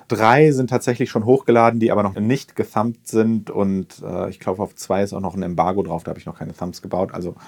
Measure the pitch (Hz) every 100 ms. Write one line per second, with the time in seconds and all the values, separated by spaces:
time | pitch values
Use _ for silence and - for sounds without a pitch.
0 | - 107 110 135 156 131 123 123 - 120
1 | 120 117 107 131 - 117 117 117 113 101
2 | 101 101 107 135 - - 107 110 117 113
3 | - 110 110 113 - 104 98 95 90 -
4 | 98 90 92 95 - 95 92 - - 95
5 | 101 98 92 98 90 85 87 98 90 85
6 | 85 73 85 - 78 - 90 - - 92
7 | 98 90 90 -